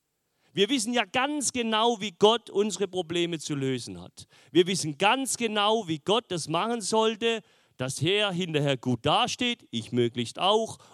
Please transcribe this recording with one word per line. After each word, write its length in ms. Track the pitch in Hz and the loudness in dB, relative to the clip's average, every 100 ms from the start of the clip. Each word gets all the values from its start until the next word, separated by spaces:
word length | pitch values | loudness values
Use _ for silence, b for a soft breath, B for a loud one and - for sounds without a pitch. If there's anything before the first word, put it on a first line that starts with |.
| _ _ _ _ _ | _ _ _ _ _
Wir 160 | - 302 | 0 2
wissen 220 | 285 208 | 0 0
ja 140 | 240 202 | -2 0
ganz 480 | 254 277 302 247 | 0 0 -2 -4
genau, 480 | 247 226 220 233 220 | -2 0 2 2 0
wie 140 | 202 170 | -4 4
Gott 320 | 208 233 - | 4 4 -2
unsere 380 | 196 208 175 196 | -2 -2 -2 -6
Probleme 500 | 185 160 175 170 165 | -4 -4 -2 -2 -4
zu 160 | - | -6
lösen 480 | 147 135 127 107 87 | -4 -2 -4 -6 -14
hat. 260 | 87 - - b b | -16 -20 -20 b b
Wir 140 | 160 185 | 4 4
wissen 320 | 185 156 143 | 2 -4 0
ganz 400 | 196 262 269 - | 2 2 -2 -4
genau, 500 | 233 214 208 226 180 | -2 0 2 0 0
wie 120 | 160 | -4
Gott 260 | - 220 - | 0 0 0
das 180 | 175 143 | -6 -2
machen 340 | 160 214 240 | -2 -2 -4
sollte, 600 | 185 220 220 214 233 226 - b b b | 0 2 2 0 -2 -2 -8 b b b
dass 260 | 131 - | -6 -2
er 300 | 156 202 208 | 0 2 0
hinterher 440 | 175 180 147 143 135 | -2 -2 0 0 0
gut 300 | 131 123 147 | 0 0 2
dasteht, 640 | 185 240 - 247 240 - | 2 2 -2 -2 -4 -6
ich 220 | 117 110 | -8 -4
möglichst 480 | 123 120 120 117 - | 0 0 0 -6 0
auch, 400 | 180 220 220 - B | 2 2 0 -10 B